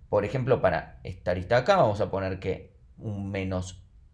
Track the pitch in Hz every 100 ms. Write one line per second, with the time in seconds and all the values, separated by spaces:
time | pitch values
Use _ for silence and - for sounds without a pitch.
0 | - 104 101 123 123 120 95 80 - -
1 | - 92 90 90 90 120 131 196 117 104
2 | 92 95 95 92 98 - - _ - -
3 | 113 101 98 98 92 92 90 - - -
4 | -